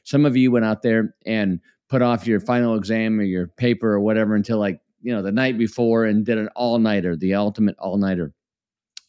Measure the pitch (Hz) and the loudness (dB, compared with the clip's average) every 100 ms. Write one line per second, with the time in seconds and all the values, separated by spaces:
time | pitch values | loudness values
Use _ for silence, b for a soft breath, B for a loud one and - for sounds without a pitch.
0 | - 139 147 127 127 120 110 107 120 113 | -4 2 2 4 4 4 2 0 0 0
1 | 107 - - 110 101 87 b b - 135 | 0 -6 -6 -2 -2 -2 b b -4 0
2 | 120 120 117 104 - 123 120 110 95 113 | 0 0 0 -2 0 0 0 0 -2 -2
3 | 110 110 98 92 90 - 123 117 113 104 | 0 0 0 -2 -4 -2 -2 0 0 0
4 | 104 110 107 107 101 110 101 90 _ _ | 0 0 2 0 0 0 -2 -4 _ _
5 | 120 113 95 107 131 117 113 - 117 113 | -6 -4 -2 0 0 0 -2 0 0 2
6 | 110 104 107 110 107 - 123 117 110 101 | 2 0 0 -2 -4 -4 -2 2 2 0
7 | 90 82 92 98 104 101 104 - 92 101 | -2 -2 -2 0 -2 0 -2 -2 -4 -2
8 | 98 90 76 - _ _ _ _ _ - | 0 -2 -4 -10 _ _ _ _ _ -20